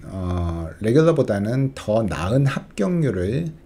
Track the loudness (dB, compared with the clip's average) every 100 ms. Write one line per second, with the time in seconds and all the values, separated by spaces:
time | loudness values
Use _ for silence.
0 | -10 -8 -4 -2 -2 -4 -8 -4 2 4
1 | 4 4 2 0 0 0 -2 -2 -2 0
2 | 0 -2 0 2 2 0 -6 -2 0 2
3 | 0 0 0 -2 -4 -8